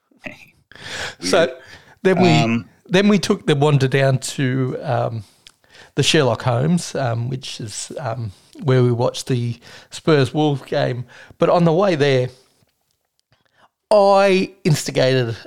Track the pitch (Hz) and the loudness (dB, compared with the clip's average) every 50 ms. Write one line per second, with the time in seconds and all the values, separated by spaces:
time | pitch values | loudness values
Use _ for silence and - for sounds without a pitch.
0 | _ _ _ _ - - - - - _ _ _ _ _ - - - - - - | _ _ _ _ -20 -20 -20 -20 -20 _ _ _ _ _ -20 -20 -16 -14 -12 -10
1 | - - - - - 269 - 180 165 175 - - - - - - _ _ - _ | -10 -12 -12 -10 -6 0 2 2 2 0 -2 -10 -20 -20 -20 -20 _ _ -16 _
2 | - 185 185 175 185 175 156 151 - 113 117 117 - - _ _ _ - 170 185 | 0 0 2 4 4 4 4 4 2 0 -2 -4 -6 -10 _ _ _ -2 0 2
3 | 202 208 208 190 - - 208 190 - - 151 139 143 151 147 135 135 131 131 139 | 4 4 4 2 2 0 -4 -4 0 -2 0 2 2 2 2 2 2 2 0 2
4 | 135 135 131 123 - - - - 143 127 131 135 131 127 - - - 156 120 117 | 2 2 0 -2 -4 -6 -6 -4 -4 -2 -2 -2 -4 -4 -6 -8 -6 -4 -4 -2
5 | 120 123 113 110 101 _ _ _ _ - _ _ _ _ _ - - - - - | -4 -4 -6 -8 -12 _ _ _ _ -20 _ _ _ _ _ -20 -20 -12 -4 -2
6 | 135 - - 160 139 123 113 - - 127 120 120 143 160 175 170 - - - - | 0 2 2 2 2 2 0 0 -2 -2 0 0 0 0 0 0 -2 -4 -6 -6
7 | 139 117 113 117 117 127 139 131 135 - - - 117 107 - - - - - - | -4 -4 -4 -4 -6 -6 -8 -10 -10 -12 -14 -12 -14 -12 -12 -12 -14 -12 -12 -10
8 | 147 120 117 123 113 98 - _ _ _ _ 311 214 135 131 127 123 123 120 113 | -8 -8 -8 -8 -10 -12 -12 _ _ _ _ -8 -2 0 2 2 4 2 2 0
9 | 123 127 - - - - 135 120 120 120 117 - _ - - - - _ - - | -2 -4 -4 -6 -6 -4 -4 -4 -4 -6 -8 -10 _ -20 -20 -20 -20 _ -18 -8
10 | - 170 156 143 131 - - 151 151 151 143 131 - - 160 143 143 131 123 120 | -2 0 2 2 2 0 0 -2 0 0 -2 -2 -6 -6 -4 -2 -2 -2 -4 -6
11 | 131 - - - - - - - 170 180 - 180 175 165 156 175 208 202 175 139 | -10 -14 -18 -20 -20 -18 -4 -2 0 2 2 4 4 2 2 2 2 0 2 2
12 | 143 143 135 127 127 123 - _ _ _ _ _ _ _ _ _ _ _ _ _ | 2 2 2 0 0 -2 -6 _ _ _ _ _ _ _ _ _ _ _ _ _
13 | _ _ _ _ _ _ _ _ _ _ _ _ _ _ _ _ _ - 214 208 | _ _ _ _ _ _ _ _ _ _ _ _ _ _ _ _ _ 2 2 4
14 | 196 196 196 196 196 196 190 190 190 - - _ - 185 147 - - - 135 139 | 4 6 4 4 4 4 2 2 0 -4 -8 _ -2 -2 0 0 -2 -4 -2 0
15 | 135 131 131 131 123 113 110 - - | 0 2 2 0 0 -2 -6 -10 -14